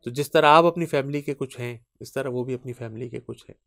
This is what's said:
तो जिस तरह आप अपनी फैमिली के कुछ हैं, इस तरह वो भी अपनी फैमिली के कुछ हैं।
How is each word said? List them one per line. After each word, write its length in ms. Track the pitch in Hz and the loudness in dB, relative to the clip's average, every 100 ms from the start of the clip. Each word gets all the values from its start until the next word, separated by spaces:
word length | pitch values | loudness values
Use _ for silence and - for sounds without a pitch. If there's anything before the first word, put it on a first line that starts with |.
| - | -8
तो 40 | |
जिस 200 | 127 143 | -6 2
तरह 160 | 165 151 | 4 8
आप 140 | 156 170 | 8 6
अपनी 200 | 170 160 | 2 -2
फैमिली 340 | 143 135 143 | -2 -2 -6
के 120 | 143 | -6
कुछ 240 | 139 131 - | -8 -8 -8
हैं, 160 | 123 117 _ _ | -12 -12 _ _
इस 140 | 117 | -10
तरह 160 | - 135 | -8 -6
वो 140 | 123 | -6
भी 100 | 123 | -6
अपनी 180 | 123 127 | -8 -10
फैमिली 340 | 117 117 113 127 | -12 -12 -12 -12
के 120 | 117 | -12
कुछ 240 | 120 113 - | -14 -18 -18
हैं। 80 | - | -20